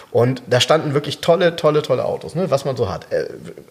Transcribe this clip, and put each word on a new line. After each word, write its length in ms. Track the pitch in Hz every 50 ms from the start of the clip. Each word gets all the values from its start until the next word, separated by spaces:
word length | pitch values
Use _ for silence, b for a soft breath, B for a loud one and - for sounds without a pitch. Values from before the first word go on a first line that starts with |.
| B B
Und 300 | - 113 120 127 127 - - -
da 120 | 123 123
standen 340 | - - 151 160 - 151 135
wirklich 240 | 147 - 135 - -
tolle, 360 | - - 170 190 180 170 165
tolle, 260 | - - 151 147 151
tolle 240 | 143 - 131 123 -
Autos, 280 | - - - - 80 -
ne, 160 | - - -
was 140 | 131 131 -
man 100 | 143 131
so 140 | 117 117 101
hat. 220 | 82 - - -
Äh, 140 | 82 80 - - - - 80 87 - - - -